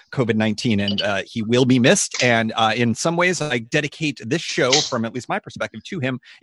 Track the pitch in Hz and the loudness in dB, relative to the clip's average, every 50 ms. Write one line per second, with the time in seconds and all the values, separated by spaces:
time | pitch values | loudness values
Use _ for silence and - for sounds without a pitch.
0 | _ _ - - 123 113 113 107 110 110 104 - - 127 110 101 101 101 101 98 | _ _ -4 -2 0 0 2 2 2 0 0 -2 0 0 0 0 0 0 -2 -2
1 | 95 104 101 98 92 - - 120 107 107 120 123 135 120 131 127 117 143 196 196 | -2 -2 -2 -2 -4 -6 -6 -6 -2 2 4 4 6 6 6 6 6 6 4 4
2 | - - - - - 123 117 113 113 113 110 113 113 110 110 120 123 117 107 - | 2 -2 -4 0 2 2 4 2 2 0 0 0 0 2 2 2 2 0 0 0
3 | - 165 170 170 175 180 180 - 151 151 123 123 113 117 - 151 147 143 - - | -2 -2 0 2 0 0 0 -2 -2 -4 -4 -4 -4 -2 -2 -2 -2 -4 -6 -4
4 | 160 151 131 - - 113 135 170 - - - - 151 123 131 151 143 - - 120 | -4 -4 -4 -6 -4 -4 -4 -4 -4 -4 -2 0 2 4 4 2 2 0 -2 -4
5 | 110 113 - 127 - - 175 208 - - - - 110 107 - 113 - - 202 180 | -4 -4 -6 -8 -6 -6 -6 -6 -6 -10 -8 -8 -8 -8 -8 -12 -14 -10 -8 -4
6 | 127 131 131 123 - - - - | -4 -4 -4 -6 -8 -16 -10 -2